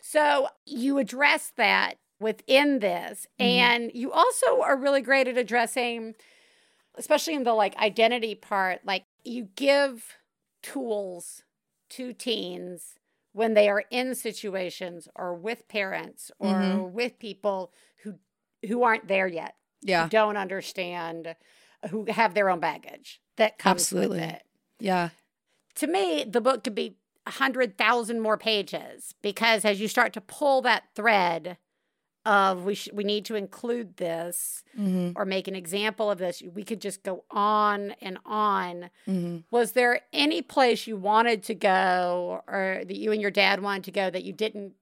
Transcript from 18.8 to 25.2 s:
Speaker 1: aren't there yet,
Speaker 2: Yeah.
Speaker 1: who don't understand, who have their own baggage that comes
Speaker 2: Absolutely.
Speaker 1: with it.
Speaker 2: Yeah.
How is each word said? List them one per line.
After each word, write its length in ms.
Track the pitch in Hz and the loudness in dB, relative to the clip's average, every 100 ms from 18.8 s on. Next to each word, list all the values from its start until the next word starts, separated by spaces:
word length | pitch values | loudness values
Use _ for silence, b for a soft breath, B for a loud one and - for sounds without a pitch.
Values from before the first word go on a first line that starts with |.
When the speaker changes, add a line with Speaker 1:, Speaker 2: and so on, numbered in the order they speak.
Speaker 1:
aren't 240 | 240 220 175 | 4 2 0
there 200 | 196 190 | 0 0
yet, 280 | 165 160 - _ _ | -4 -10 -14 _ _
Speaker 2:
Yeah. 220 | 196 180 | 0 2
Speaker 1:
who 60 | 165 | 4
don't 280 | 220 214 208 | 4 4 0
understand, 1000 | 190 190 - - 180 175 165 165 165 165 b b b b 190 | -4 -6 -8 -8 -8 -6 -8 -8 -12 -16 b b b b -8
who 160 | 202 202 | -6 -4
have 280 | 220 220 185 | 0 2 2
their 140 | 196 | 2
own 100 | 175 | 2
baggage 580 | 165 147 - - - - _ - | -2 -6 -14 -20 -20 -20 _ 0
that 200 | 214 - | 0 2
comes 240 | - 190 | 2 2
Speaker 2:
Absolutely. 380 | - 190 196 175 | 0 0 -2 -2
Speaker 1:
with 80 | 170 | -6
it. 140 | 170 _ _ _ _ | -10 _ _ _ _
Speaker 2:
Yeah. 300 | 202 185 170 _ | -2 0 -2 _